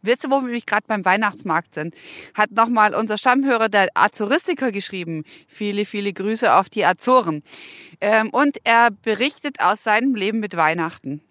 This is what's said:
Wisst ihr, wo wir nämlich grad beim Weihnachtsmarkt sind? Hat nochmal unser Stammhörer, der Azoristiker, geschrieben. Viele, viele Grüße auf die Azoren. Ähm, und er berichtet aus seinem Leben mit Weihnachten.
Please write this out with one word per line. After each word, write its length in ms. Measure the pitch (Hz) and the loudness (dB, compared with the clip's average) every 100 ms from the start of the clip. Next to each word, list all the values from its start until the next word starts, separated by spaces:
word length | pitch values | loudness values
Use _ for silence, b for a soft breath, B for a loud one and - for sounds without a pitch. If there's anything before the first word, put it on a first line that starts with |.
Wisst 220 | 196 247 | 0 -2
ihr, 60 | 269 | 2
wo 60 | 277 | 0
wir 80 | |
nämlich 200 | 254 240 | 0 -6
grad 220 | - 208 - | -2 -2 -2
beim 180 | 214 | -2
Weihnachtsmarkt 720 | 190 196 214 196 - 165 170 | 2 2 0 -4 -4 -4 -4
sind? 200 | - 165 B B B B | -8 -8 B B B B
Hat 200 | - 214 | -2 -2
nochmal 420 | 202 226 240 214 | 2 2 4 2
unser 240 | - 220 214 | 2 -2 0
Stammhörer, 500 | 262 254 269 233 220 | 2 2 2 2 2
der 200 | 202 190 | 2 2
Azoristiker, 760 | - 208 - 208 294 - 320 262 | 2 0 0 -2 -2 -2 -4 -2
geschrieben. 520 | 196 - 190 170 160 156 B B | -4 -8 -8 -6 -8 -10 B B
Viele, 380 | - 208 202 | -8 -4 -4
viele 300 | 208 208 202 | -4 -4 -6
Grüße 400 | 180 196 220 220 | -4 -4 0 4
auf 160 | 156 190 | 4 4
die 160 | 214 170 | 0 0
Azoren. 560 | 180 - 254 185 151 B B B B B B | 0 2 2 2 -6 B B B B B B
Ähm, 300 | 202 220 220 | 0 0 0
und 260 | 247 285 - | 0 0 0
er 240 | - 233 240 | 2 4 4
berichtet 720 | 202 - 208 269 - 190 - | 0 -4 -2 -2 -4 -12 -2
aus 240 | 175 208 | -2 0
seinem 300 | - 220 262 | 0 0 0
Leben 260 | 233 196 220 | -2 -2 -4
mit 160 | 208 175 | -6 -2
Weihnachten. 640 | 156 170 165 - 135 147 _ | 0 0 -4 -8 -12 -12 _